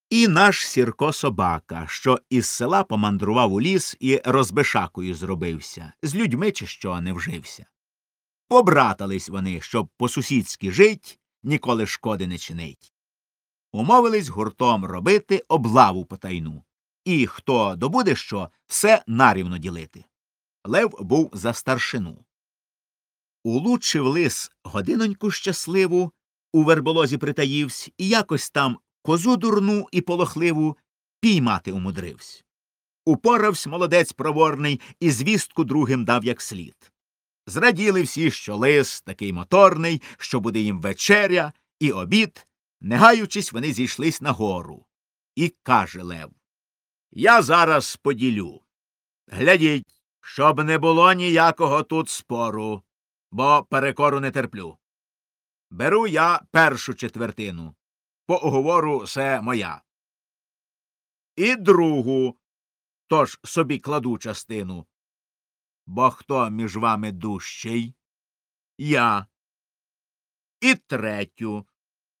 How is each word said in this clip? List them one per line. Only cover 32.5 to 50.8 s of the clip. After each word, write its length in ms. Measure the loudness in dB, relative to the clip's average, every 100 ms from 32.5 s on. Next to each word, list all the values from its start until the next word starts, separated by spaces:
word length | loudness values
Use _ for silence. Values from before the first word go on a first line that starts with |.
| _ _ _ _ _ 0
Упоравсь 600 | 0 4 2 2 0 -4
молодець 440 | -4 2 4 2
проворний 720 | -2 -2 2 2 2 -2 -4 -6 -2
і 120 | 0
звістку 520 | 0 2 0 0 -4
другим 420 | -2 0 0 0 2
дав 200 | 0 0
як 160 | -6
слід. 500 | -8 -12 -14 _ _ _ _ _ _ _ -12
Зраділи 540 | 0 2 2 2 2
всі, 300 | 0 0 -2
що 240 | -2 -6 -2
лис 460 | 2 4 2 -4
такий 320 | -12 -10 -6
моторний, 680 | -6 2 6 6 6 -2 -4 -6 -16
що 220 | -6 -4
буде 200 | -2 -2
їм 220 | -2 -4
вечеря 720 | -6 -4 2 2 2 0 -2 -8 _ -4
і 120 | -2
обід. 560 | -2 0 0 0 -4 _ _ _ _
Не 160 | -4 6
гаючись, 540 | 6 6 2 -6 -6
вони 220 | -6 -6
зійшлись 480 | -4 -4 -4 -4 -4
на 100 | -4
гору. 540 | -2 -2 -4 -8 -18 _ _ _ _ _ -4
І 140 | -4 -4
каже 400 | 0 0 0 -6
лев: 280 | -12 -12 -14 _ _ _ _ _ _ _ _
«Я 300 | 0 4 6
зараз 540 | 6 4 4 2 0 -6
поділю. 640 | -4 -2 -2 -2 -6 -12 _ _ _ _ _ _ _
Глядіть, 760 | -2 4 4 4 0 -6 _ _ _
щоб 420 | -14 0 2 2
не 140 | 0
було 360 | 0